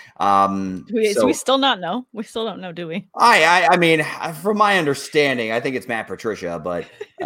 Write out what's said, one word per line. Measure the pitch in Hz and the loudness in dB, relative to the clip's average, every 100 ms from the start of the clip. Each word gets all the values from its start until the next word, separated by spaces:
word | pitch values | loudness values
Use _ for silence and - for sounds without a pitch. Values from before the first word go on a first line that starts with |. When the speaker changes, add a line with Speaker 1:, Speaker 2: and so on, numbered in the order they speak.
| - - | -16 -4
Speaker 1:
Um, | 98 98 98 98 95 92 - | 2 4 2 0 -6 -8 -8
Speaker 2:
Do | 220 | -2
we, | 214 | 0
do | |
Speaker 1:
so | 202 - | 2 0
Speaker 2:
we | |
still | - - 269 | 0 0 0
not | 269 202 | 0 -2
know? | 170 233 254 | -4 -8 -10
We | 214 | -14
still | 226 226 226 | -10 -8 -8
don't | 180 | -8
know, | 185 | -12
do | 165 170 | -12 -10
we? | 180 - - | -10 -8 2
Speaker 1:
I, | 233 208 | 4 6
I, | 160 180 165 | 6 4 6
I | 180 | 4
mean, | 170 160 147 - 165 156 | 4 2 0 -6 -10 -6
from | 190 208 | -2 0
my | 208 190 | 2 2
understanding, | 147 135 - 151 143 127 110 | 0 -2 -2 0 0 0 -2
I | 117 | -4
think | 139 127 | -4 -6
it's | - | -6
Matt | 113 104 | -6 -8
Patricia, | 92 113 95 87 85 | -8 -6 -6 -6 -6
but, | 82 87 - - - - | -6 -8 -8 -14 -16 -8